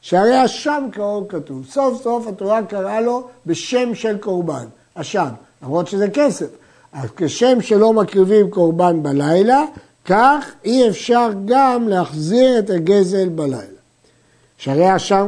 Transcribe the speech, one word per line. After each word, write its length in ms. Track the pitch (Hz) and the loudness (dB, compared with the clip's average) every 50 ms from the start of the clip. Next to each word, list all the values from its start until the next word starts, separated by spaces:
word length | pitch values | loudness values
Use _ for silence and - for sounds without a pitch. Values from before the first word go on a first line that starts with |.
| _ | _
שהרי 380 | - 180 180 196 233 254 262 262 | -2 0 2 2 2 4 4 2
אשם 440 | 240 - - - 294 294 294 277 247 - | 0 0 -4 -6 -4 -4 -4 -6 -8 -8
כאור 340 | 208 208 202 208 208 190 175 | -8 -6 -6 -6 -6 -8 -8
כתוב. 380 | 175 160 151 - 139 131 131 - | -10 -12 -10 -10 -14 -14 -14 -8
סוף 320 | - 277 269 262 247 233 - | -4 -2 -2 -2 -2 -4 -4
סוף 240 | 233 233 240 226 | -4 -4 -4 -6
התורה 360 | 226 196 190 196 196 214 226 214 | -8 -10 -8 -2 -2 -2 -2 -2
קראה 380 | 180 202 202 185 196 208 220 | -4 -8 -6 -6 -4 -4 -2
לו 280 | 226 240 247 247 254 - - _ _ | -2 -2 -2 -4 -8 -12 -20 _ _
בשם 480 | 160 170 - - - 254 247 247 240 226 | -6 -6 -6 -4 -4 -2 -2 -2 -2 -4
של 240 | - - 220 208 202 | -4 -4 -4 -4 -4
קורבן, 460 | 208 214 190 180 170 165 151 123 117 113 - _ _ _ _ | -4 -4 -4 -4 -4 -4 -6 -8 -10 -14 -20 _ _ _ _
אשם, 340 | 185 156 - - 202 170 135 113 110 - _ _ _ - | -12 -12 -6 -2 -2 -2 -2 -4 -12 -20 _ _ _ -12
למרות 260 | 127 143 170 175 175 | -4 -4 -4 -4 -2
שזה 200 | - 196 208 202 | -2 -2 -2 -2
כסף. 380 | 202 285 294 277 202 - 170 143 - - _ _ _ _ _ _ _ | 0 0 0 0 0 -2 -8 -10 -10 -18 _ _ _ _ _ _ _
אז 160 | - 127 113 - | -12 -12 -12 -6
כשם 440 | - 165 147 - - 233 254 262 247 | -4 -4 -4 0 0 2 2 2 2
שלא 320 | - - 220 202 214 226 220 | 2 2 4 4 4 4 4
מקריבים 580 | 220 202 - - 202 185 185 214 214 208 185 | 2 0 0 2 2 2 4 6 4 4 4
קורבן 520 | - 190 175 165 165 165 180 180 170 165 147 | 2 2 2 2 2 2 2 2 2 0 -2
בלילה, 640 | 147 139 143 143 147 165 180 196 226 254 277 302 302 - - - _ _ _ _ | -2 -2 0 0 2 2 2 4 4 4 2 2 -2 -8 -16 -20 _ _ _ _
כך 400 | - 180 208 240 269 285 294 - - - - - | 0 2 4 4 4 4 2 -2 -10 -18 -10 -4
אי 240 | 202 233 262 254 226 | -2 2 4 4 2
אפשר 400 | 185 - - - 233 240 240 233 208 196 196 | 2 -2 -2 0 2 2 2 0 -2 -6 -2
גם 440 | 202 240 269 269 262 247 240 240 220 | 0 2 4 4 2 2 0 0 0
להחזיר 680 | 196 180 175 131 143 156 151 160 202 240 254 262 254 233 | 0 0 -2 -2 -4 -6 -4 0 2 4 4 4 4 2
את 120 | 202 196 | 0 0
הגזל 580 | 196 175 160 165 202 202 196 175 196 196 190 180 | -2 -2 2 2 4 4 4 2 2 0 -2 -2
בלילה. 520 | 165 160 151 143 127 117 101 - - - _ _ _ _ _ _ _ _ _ _ _ _ _ _ _ _ | -2 -4 -4 -4 -4 -6 -10 -16 -20 -20 _ _ _ _ _ _ _ _ _ _ _ _ _ _ _ _
שהרי 380 | - - 135 147 170 185 190 | -6 -4 0 2 2 2 2
אשם 300 | 175 - - 202 196 202 | 0 0 0 0 0 0